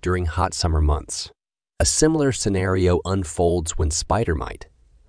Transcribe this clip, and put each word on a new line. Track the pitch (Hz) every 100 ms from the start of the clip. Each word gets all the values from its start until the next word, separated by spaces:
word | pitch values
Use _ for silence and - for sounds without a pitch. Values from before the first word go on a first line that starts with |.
during | 90 90 87
hot | 90 90
summer | - 85 78
months. | 76 76 - - - - _ _ _ -
A | -
similar | - 156 160 139
scenario | - 104 95 95 95 90 90
unfolds | - 98 90 - 87 87 80 -
when | 78
spider | - - 98 113
mite. | 71 64 - - _ _ _